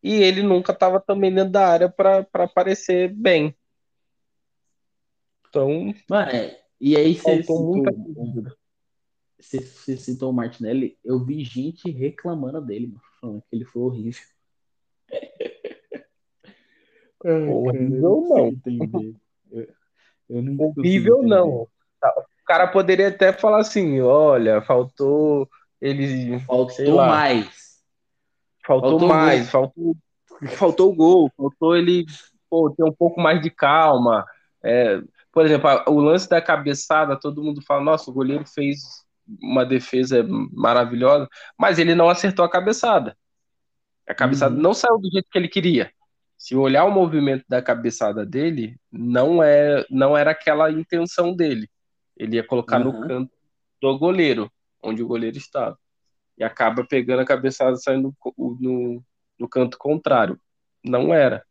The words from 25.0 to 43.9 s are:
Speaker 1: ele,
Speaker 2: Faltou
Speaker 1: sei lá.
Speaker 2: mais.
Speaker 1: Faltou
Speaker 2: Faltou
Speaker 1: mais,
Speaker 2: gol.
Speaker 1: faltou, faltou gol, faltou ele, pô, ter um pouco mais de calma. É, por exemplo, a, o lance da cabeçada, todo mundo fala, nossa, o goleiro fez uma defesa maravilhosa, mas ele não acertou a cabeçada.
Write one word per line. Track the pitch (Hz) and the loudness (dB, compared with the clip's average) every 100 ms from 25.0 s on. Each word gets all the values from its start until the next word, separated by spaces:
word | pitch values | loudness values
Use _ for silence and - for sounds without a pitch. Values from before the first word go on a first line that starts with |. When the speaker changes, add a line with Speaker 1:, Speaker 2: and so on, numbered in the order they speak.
| 139 147 151 147 135 _ _ _ | 0 2 2 0 -4 _ _ _
Speaker 1:
ele, | 139 139 139 131 123 123 | -6 -4 -4 -4 -6 -8
Speaker 2:
Faltou | 127 127 127 | -2 -2 -2
Speaker 1:
sei | - 143 | -2 2
lá. | 143 131 | 4 4
Speaker 2:
mais. | 147 143 123 104 - - _ _ _ _ _ _ _ _ _ - | 4 2 0 -2 -14 -20 _ _ _ _ _ _ _ _ _ 0
Speaker 1:
Faltou | 135 127 | 0 2
Speaker 2:
Faltou | 160 160 | 2 4
Speaker 1:
mais, | 156 156 131 | 4 4 2
Speaker 2:
gol. | 120 | 0
Speaker 1:
faltou, | 135 135 - 170 160 _ _ _ - 135 - | 0 -2 -4 -4 -4 _ _ _ -16 -14 -2
faltou | 190 160 190 175 | 0 4 2 6
gol, | 165 185 147 _ | 6 6 4 _
faltou | 139 _ 165 175 | -8 _ 0 2
ele, | 175 180 160 151 - _ _ | 2 0 -2 -14 -20 _ _
pô, | 165 160 | 0 0
ter | 156 | 2
um | 160 | -2
pouco | 156 170 170 | 2 0 2
mais | 165 170 | 0 0
de | 156 | -2
calma. | _ 139 156 160 131 120 110 95 - _ _ | _ 2 4 4 4 2 0 -2 -18 _ _
É, | - 120 117 98 - _ _ | -2 2 2 -2 -6 _ _
por | 165 156 | 2 4
exemplo, | 147 147 | 4 4
a, | 131 - | 2 2
o | 151 | 2
lance | 147 175 185 | 4 2 2
da | 170 | 0
cabeçada, | 165 151 143 139 - 156 151 135 | 2 -2 -2 -6 -2 0 0 -4
todo | 147 147 | -6 -8
mundo | 151 147 - | -8 -8 -4
fala, | 143 | -2
nossa, | 143 151 - | 0 -2 -2
o | |
goleiro | 131 131 147 147 | -6 -4 -4 -8
fez | - 143 143 - - _ _ _ 107 | -6 -6 -6 -12 -20 _ _ _ -16
uma | - 127 123 | -2 0 0
defesa | 131 - 127 131 127 110 110 107 | -2 -2 -4 0 0 0 -4 -6
maravilhosa, | - 113 120 117 120 127 - 107 - - _ | -2 0 2 0 0 2 2 0 -14 -20 _
mas | 202 170 | 0 2
ele | 165 170 | 2 4
não | 165 | 4
acertou | 175 196 185 170 | 4 -2 0 0
a | |
cabeçada. | 180 185 - 240 196 113 - _ _ _ _ _ _ _ | 0 -2 -2 2 0 0 -14 _ _ _ _ _ _ _